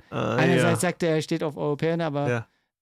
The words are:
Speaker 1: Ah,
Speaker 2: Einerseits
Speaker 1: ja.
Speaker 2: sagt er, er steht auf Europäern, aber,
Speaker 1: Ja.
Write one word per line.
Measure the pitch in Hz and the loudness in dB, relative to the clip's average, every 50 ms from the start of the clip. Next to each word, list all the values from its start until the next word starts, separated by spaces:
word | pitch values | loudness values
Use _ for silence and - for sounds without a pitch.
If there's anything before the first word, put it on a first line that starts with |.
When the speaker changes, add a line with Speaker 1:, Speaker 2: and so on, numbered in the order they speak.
| - _ | -8 _
Speaker 1:
Ah, | - 131 123 113 113 | -6 -4 -2 0 2
Speaker 2:
Einerseits | 123 - 175 175 165 - 170 - - | 2 4 4 4 4 4 4 2 2
Speaker 1:
ja. | 185 175 | 0 -2
Speaker 2:
sagt | 170 - 180 | -2 0 0
er, | 165 156 | 0 0
er | 156 | 0
steht | 147 - 170 160 170 | 0 -2 -4 -2 -2
auf | 151 139 | -4 -4
Europäern, | 170 156 147 147 139 160 160 170 165 | -4 -2 -2 -2 0 0 -2 0 0
aber, | 170 156 143 143 143 139 | -2 -2 -2 -2 0 0
Speaker 1:
Ja. | 120 117 117 - _ _ _ _ _ _ | 0 -2 -4 -8 _ _ _ _ _ _